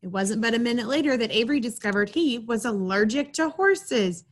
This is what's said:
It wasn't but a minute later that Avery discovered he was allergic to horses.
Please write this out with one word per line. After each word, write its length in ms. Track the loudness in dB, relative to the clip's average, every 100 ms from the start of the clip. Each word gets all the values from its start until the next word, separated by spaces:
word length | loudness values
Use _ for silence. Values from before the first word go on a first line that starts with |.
It 60 | -8
wasn't 320 | -2 -2 0
but 140 | 0
a 40 | 0
minute 280 | 0 -2 0
later 300 | 0 2 0
that 140 | 0
Avery 300 | 0 0 0
discovered 500 | -2 -4 -2 0 0
he 280 | 0 0 0
was 260 | -2 -2
allergic 680 | -2 -2 0 2 2 2 -4
to 160 | -2 -2
horses. 760 | 2 2 2 0 0 0 -2 -10